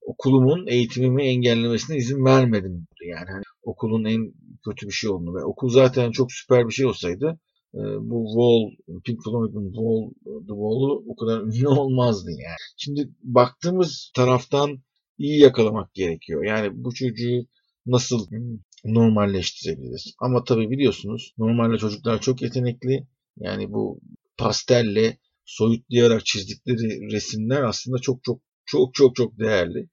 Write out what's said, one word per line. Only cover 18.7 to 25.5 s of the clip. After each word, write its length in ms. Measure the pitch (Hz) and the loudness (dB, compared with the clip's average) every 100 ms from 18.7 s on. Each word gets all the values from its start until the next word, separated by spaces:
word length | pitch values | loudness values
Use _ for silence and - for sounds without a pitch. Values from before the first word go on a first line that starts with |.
| _ 101 | _ 0
normalleştirebiliriz? 1300 | 113 113 104 101 95 87 - 87 69 64 - - - | 4 6 4 2 0 -4 -6 -8 -8 -8 -12 -14 -6
Ama 240 | 127 123 | 0 0
tabii 260 | 127 113 110 | 2 0 0
biliyorsunuz 640 | 135 131 95 101 117 - - | 0 0 0 -6 -10 -10 -2
normalde 400 | 110 117 117 110 | 0 2 2 0
çocuklar 440 | 107 104 120 110 | -2 -4 -4 -2
çok 200 | - 127 | -2 -2
yetenekli. 680 | 123 127 123 120 127 135 - _ _ - | -2 -2 -4 -4 -4 -4 -6 _ _ -12
Yani 340 | 92 101 101 | -8 -8 -6
bu 280 | 107 104 - - - _ - | -4 -6 -8 -18 -20 _ -4
pastelle 800 | 110 107 - 123 113 104 113 - _ _ | -4 -2 2 2 2 2 0 -2 _ _
soyutlayarak 800 | - | -10